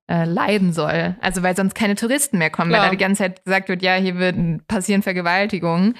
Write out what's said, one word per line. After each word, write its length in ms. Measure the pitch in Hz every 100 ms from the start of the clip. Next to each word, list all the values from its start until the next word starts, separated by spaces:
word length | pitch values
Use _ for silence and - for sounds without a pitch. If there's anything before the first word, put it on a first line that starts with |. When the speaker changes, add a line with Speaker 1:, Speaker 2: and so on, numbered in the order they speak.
| -
Speaker 1:
äh, 160 | 170
leiden 480 | 165 170 190 208 180
soll. 440 | 165 156 165 175 180
Also 220 | 185 180
weil 140 | 180 185
sonst 180 | 190
keine 220 | - 208 202
Touristen 420 | 233 285 - 180
mehr 120 | 156
kommen, 200 | - 170
Speaker 2:
Klar. 120 | 208
Speaker 1:
weil 60 | 190
da 0 |
die 100 | 190
ganze 220 | 190 202
Zeit 200 | 185 185
gesagt 240 | 185 190 190
wird, 140 | 180
ja, 140 | 185 185
hier 220 | 190 180
wird, 500 | 180 170 170 156 -
passieren 340 | 214 190 196
Vergewaltigungen. 920 | 202 180 170 185 208 180 170 170 196 240